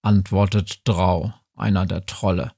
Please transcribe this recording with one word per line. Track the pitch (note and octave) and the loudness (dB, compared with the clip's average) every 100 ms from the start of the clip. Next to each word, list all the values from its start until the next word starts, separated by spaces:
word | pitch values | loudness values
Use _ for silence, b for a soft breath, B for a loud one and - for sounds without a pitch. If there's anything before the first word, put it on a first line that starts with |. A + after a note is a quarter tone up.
antwortet | G#2+ G#2 F#2+ G2 G2+ G#2 F#2+ - | 4 2 2 0 2 0 -2 -6
Drau, | - F2 F#2 F2+ A2+ - _ _ | -2 0 2 0 -4 -10 _ _
einer | G#2+ G2 F#2 | 0 0 0
der | - - | -4 -8
Trolle. | - G2+ F2+ A#2 | -4 -2 -2 -4